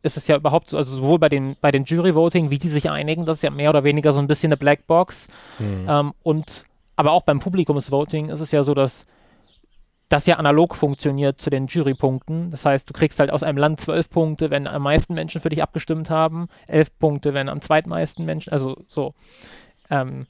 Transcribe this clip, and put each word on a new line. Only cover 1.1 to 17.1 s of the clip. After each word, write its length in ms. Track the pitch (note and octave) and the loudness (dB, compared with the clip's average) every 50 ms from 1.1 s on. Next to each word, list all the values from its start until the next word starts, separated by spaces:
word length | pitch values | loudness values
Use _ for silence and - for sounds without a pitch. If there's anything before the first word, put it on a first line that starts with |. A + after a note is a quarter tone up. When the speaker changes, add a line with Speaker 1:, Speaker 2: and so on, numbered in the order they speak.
| F3 E3 | 4 4
Speaker 1:
bei 100 | D#3+ C#3+ | 4 2
den, 280 | C#3+ C#3 C3+ C3+ C#3 - | 2 0 -2 -4 -6 0
bei 100 | - D3 | 0 2
den 140 | C3 C#3 C3+ | 2 2 0
Jury-Voting, 680 | - D#3+ E3+ F#3+ F#3+ D#3 D#3+ E3 E3+ - F3+ D#3+ C#3 | 0 -2 0 2 2 4 4 2 2 2 0 0 0
wie 80 | C#3+ C#3 | -2 -2
die 100 | E3+ E3+ | -2 -2
sich 220 | D3+ D3 C#3 D#3 | -2 -2 -2 -2
einigen, 340 | D3 D3 D3+ D3+ D#3+ E3+ E3+ | -4 -4 -4 -4 -4 -2 -2
das 120 | D#3 D#3+ D3 | -4 -4 -2
ist 40 | |
ja 80 | - C#3+ | -4 -4
mehr 200 | C#3 C#3 C#3+ D3+ | -4 0 0 2
oder 120 | D3+ C#3+ C3+ | 2 4 4
weniger 280 | D3 C#3+ D3+ D3 D3+ | 4 2 4 2 2
so 80 | C#3 C#3+ | 2 2
ein 60 | C#3+ C#3 | 2 0
bisschen 200 | D3+ - - D#3 | 0 0 2 0
eine 80 | D3 | 0
Blackbox. 720 | - C#3 C#3+ C#3+ - _ - E3 E3+ F#3 - - - - - - - - - - - | 2 4 2 2 2 _ 2 2 2 2 2 -4 -12 -20 -20 -20 -20 -20 -20 -12 -8
Speaker 2:
Mhm. 280 | A2 G2+ G2 F#2 F2+ F#2+ | -6 -6 -6 -6 -2 0
Speaker 1:
Ähm, 240 | D3 D3 D3 D3 - - | 0 0 0 0 -6 -4
und, 420 | _ E3 D3+ D#3 D#3 - - - - _ _ _ _ _ _ | _ -2 0 0 -2 -6 -12 -16 -16 _ _ _ _ _ _
aber 160 | - D3 D3+ | 0 2 4
auch 100 | E3 F3 | 4 4
beim 160 | - - C#3+ C#3 | 4 2 0 0
Publikumsvoting 880 | - G3 F3+ F#3 D#3+ - D3 C#3 - - C#3 C#3 D3+ - - D3+ D3+ D#3 | 0 -2 0 0 0 0 0 -2 -2 0 0 0 0 -2 -4 -6 -6 -6
ist 120 | D3+ D3 | -8 -8
es 100 | D#3 - | -4 0
ja 100 | - D3 | 0 2
so, 120 | C3+ C#3+ D3 | 2 2 2
dass 320 | C#3 C3+ C3 - - - _ _ _ _ _ _ _ _ _ _ _ _ _ _ - _ _ _ _ _ _ | 2 2 0 -2 -8 -16 _ _ _ _ _ _ _ _ _ _ _ _ _ _ -20 _ _ _ _ _ _
das 180 | D#3 D3 - | 0 2 4
ja 100 | F3 E3 | 2 2
analog 400 | - D#3 C#3+ D3 D#3 E3+ E3+ - | 4 4 4 4 4 4 2 2
funktioniert 640 | - D#3 C#3+ C#3 - - D3 C#3 C#3 C#3+ C#3 C3+ - | -2 -2 -2 -2 -2 -2 -2 -2 0 0 -2 -2 -2
zu 100 | - D3+ | -4 -2
den 160 | C#3 C3 C3+ | -2 -2 -2
Jurypunkten. 840 | C3+ - F3 D3 C#3 C3 - - C3+ C3 C3 - - D#3+ E3 E3+ F3 | -2 -2 0 0 0 0 0 0 0 0 -2 -6 -6 -6 -6 -6 -8
Das 120 | D#3 C3 - | -10 -2 0
heißt, 240 | D3 C#3 C3+ - - | 0 0 0 -2 -8
du 40 | |
kriegst 260 | C#3+ - D#3+ D3+ - - | -2 0 0 0 2 0
halt 140 | - C#3 | 0 0
aus 100 | - D3+ | 0 -2
einem 160 | - D#3+ C#3+ C#3 | -2 -2 0 2
Land 220 | D3 D#3 D#3 - | 2 0 0 -2
zwölf 280 | - D#3+ D#3+ E3+ E3 - | -4 -2 -2 -2 -2 0
Punkte, 400 | - E3+ D#3+ D#3 D3+ - E3 D3+ | 0 0 0 0 0 -2 -2 -2
wenn 180 | D3 C#3+ C#3 - | 0 -2 -4 -4
am 140 | - D3 | -6 -4
meisten 320 | C#3 C#3+ D3+ D#3 - - E3+ | -2 2 2 2 2 0 -4
Menschen 260 | D#3 D#3+ D#3+ - D#3+ | -6 -6 -8 -8 -6
für 80 | - E3 | -4 -4
dich 140 | D#3 D3+ | -2 -2
abgestimmt 480 | D3+ - - D#3+ - - D#3+ D#3+ D#3 - | -2 -4 -4 -8 -6 -4 -6 -6 -4 -2
haben, 380 | D#3+ D#3+ D#3+ D#3+ D#3+ E3+ F3 - - _ _ - | 0 0 0 0 0 -4 -8 -10 -12 _ _ 0
elf 280 | - D#3 D#3 - - _ | 2 2 2 2 0 _
Punkte, 360 | - D3+ | 0 0